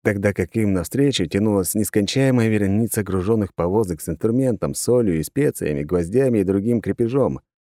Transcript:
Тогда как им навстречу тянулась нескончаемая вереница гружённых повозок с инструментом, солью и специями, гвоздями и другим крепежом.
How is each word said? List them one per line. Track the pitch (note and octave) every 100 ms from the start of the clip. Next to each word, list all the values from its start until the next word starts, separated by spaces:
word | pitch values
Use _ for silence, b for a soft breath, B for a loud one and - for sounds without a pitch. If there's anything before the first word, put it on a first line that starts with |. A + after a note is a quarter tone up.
Тогда | A2+ G2+ G2+
как | G2 F#2 A2+
им | G#2+
навстречу | F#2+ E2+ B2 C#3+ B2+ E2+
тянулась | G2 A2 G2+ F2+ G#2+
нескончаемая | G#2 G#2+ G2+ C3 C3+ B2+ A2+
вереница | G#2+ G2+ G2+ A2+ -
гружённых | F#2+ F#2+ F2+ A2+ G2
повозок | - E2+ G2+ G2+ E2
с | -
инструментом, | D#2 A2 A#2+ C3 A2 D2
солью | C#2 - B2 A2 D#2+
и |
специями, | D#2 - C#3+ - F2 D2
гвоздями | D2 F2 E2+ A#2 C3+ A2+
и |
другим | F#2 G2 G#2+ A#2
крепежом. | G2 G2 A#2 C3+ A2 C2 _ _ _